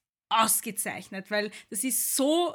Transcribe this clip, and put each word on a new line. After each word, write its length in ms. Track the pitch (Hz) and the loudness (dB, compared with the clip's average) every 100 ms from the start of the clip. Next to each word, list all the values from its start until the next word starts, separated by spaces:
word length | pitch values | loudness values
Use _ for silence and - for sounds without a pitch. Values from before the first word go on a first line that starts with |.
| _ _ - | _ _ 0
„Ausgezeichnet“, 1000 | 220 220 - 226 196 202 113 180 196 190 | 4 4 2 -2 -6 -6 -8 -10 -12 -4
weil 200 | 208 208 202 - | -2 -2 -6 -10
das 120 | 226 | -4
ist 300 | 262 240 - - | -2 -2 0 2
so, 380 | 269 330 349 | 4 4 2